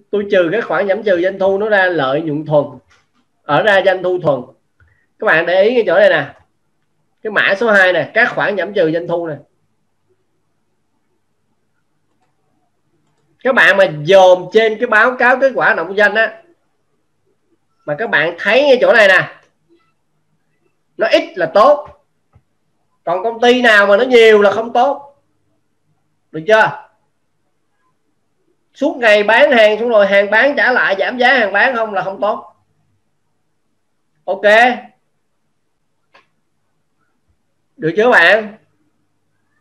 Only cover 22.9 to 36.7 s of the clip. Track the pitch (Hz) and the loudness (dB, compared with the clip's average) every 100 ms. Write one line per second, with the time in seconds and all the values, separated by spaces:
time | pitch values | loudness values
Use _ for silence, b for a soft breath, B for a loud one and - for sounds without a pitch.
22.9 | _ 160 185 226 220 240 247 240 208 202 | _ -6 -4 -6 -2 0 2 4 4 4
23.9 | 202 262 240 226 214 202 202 240 240 277 | 2 4 4 6 4 2 -2 -4 0 0
24.9 | 277 - _ _ _ _ _ _ _ _ | -2 -12 _ _ _ _ _ _ _ _
25.9 | _ _ _ _ 160 160 220 185 - - | _ _ _ _ -8 0 0 0 -4 -20
26.9 | _ _ _ _ _ _ _ _ _ _ | _ _ _ _ _ _ _ _ _ _
27.9 | _ _ _ _ _ _ _ _ - 294 | _ _ _ _ _ _ _ _ -6 -6
28.9 | 269 233 208 202 233 294 240 214 208 240 | 0 2 2 2 2 4 4 2 2 0
29.9 | 214 196 202 202 214 269 247 226 233 165 | 2 2 2 2 0 0 0 -2 0 -2
30.9 | 190 185 247 247 269 202 196 247 240 214 | -2 -4 -2 0 0 0 0 -2 -2 -6
31.9 | 190 180 202 202 233 - _ _ _ _ | -6 -8 -6 -6 -6 -12 _ _ _ _
32.9 | _ _ _ _ _ _ _ _ _ _ | _ _ _ _ _ _ _ _ _ _
33.9 | _ _ _ - 190 208 220 247 220 - | _ _ _ -10 -4 2 2 2 -2 -12
34.9 | _ _ _ _ _ _ _ _ _ _ | _ _ _ _ _ _ _ _ _ _
35.9 | _ _ _ _ _ _ _ _ | _ _ _ _ _ _ _ _